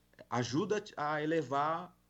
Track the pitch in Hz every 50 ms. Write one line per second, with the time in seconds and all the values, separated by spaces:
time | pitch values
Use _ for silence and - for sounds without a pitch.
0 | _ _ _ - - - - 120 120 113 120 151 208 185 208 208 202 - - -
1 | 147 147 156 151 151 156 165 165 151 123 139 139 143 156 165 170 180 175 - _
2 | _ _